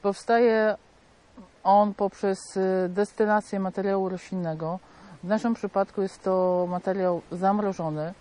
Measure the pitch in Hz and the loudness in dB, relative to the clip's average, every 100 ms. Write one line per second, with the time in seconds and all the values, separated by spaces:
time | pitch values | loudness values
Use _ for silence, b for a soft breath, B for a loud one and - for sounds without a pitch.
0 | 202 196 - 233 240 220 214 202 _ _ | -2 -4 0 4 4 4 2 0 _ _
1 | _ _ _ - 190 _ 185 202 208 196 | _ _ _ -20 -20 _ 4 6 6 0
2 | 196 - 202 190 - 190 190 190 180 185 | -4 0 -2 -2 -4 -2 0 0 0 0
3 | 208 - 214 208 - 202 190 190 196 196 | -2 0 2 2 0 -4 -4 -4 -2 0
4 | 190 185 - 185 165 160 160 185 B B | -2 -6 -8 -6 -6 -6 -6 -8 B B
5 | B B 175 214 233 226 196 196 196 - | B B -2 -2 0 -2 -2 -2 -2 -2
6 | 190 - 190 185 185 180 180 180 190 190 | -4 -4 -2 2 2 0 0 -4 -4 0
7 | 180 170 - 170 190 208 208 185 165 151 | 0 -2 -6 -2 0 0 -2 -4 -6 -4
8 | 160 196 | -8 -10